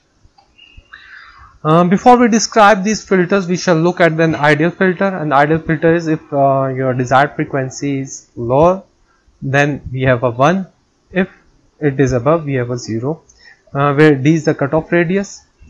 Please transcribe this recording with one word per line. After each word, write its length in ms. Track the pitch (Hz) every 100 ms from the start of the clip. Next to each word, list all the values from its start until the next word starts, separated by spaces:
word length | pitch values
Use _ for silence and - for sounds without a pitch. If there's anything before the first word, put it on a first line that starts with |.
| _ _ _ _ _ _ _ - - - - - - - - _
Uh, 220 | 151 165
before 320 | 175 190 247 240
we 120 | 240
describe 540 | 214 - 233 202 214
these 180 | 190 208
filters, 420 | - 190 175 202 175
we 100 | 175
shall 200 | - 160
look 240 | 170 175
at 180 | 165 160
an 160 | 165
ideal 360 | 143 147 147 170
filter। 380 | 170 190 170 196
An 240 | 190 151
ideal 260 | 139 147 160
filter 340 | - 156 170
is 140 | 170 160
if, 240 | 156 -
uh, 360 | 143 139 135 135
your 260 | 131 131
desired 400 | 127 123 131 143
frequency 640 | - 151 143 131 - 143 135
is 300 | 135 - - -
lower, 460 | 117 135 170 190 - _ _ _ _ _
then 400 | 139 139 147 139 -
we 100 | 127
have 200 | 131 123
a 80 | 123
one। 340 | 117 143 190 185 _ _ _ _
If 160 | 185 190 _ _ _ _ -
it 200 | 151 135
is 140 | 131
above, 300 | 123 127 170 147
we 80 |
have 160 | 131 120
a 80 | 123
zero। 420 | - 113 131 160 _ _ _ _ _
Uh, 180 | 139 143
where 220 | 139 156 139
D 200 | 135 165
is 100 | 147
the 60 | 151
cutoff 340 | 139 160 156 170
radius, 380 | 170 190 196 - _ _ -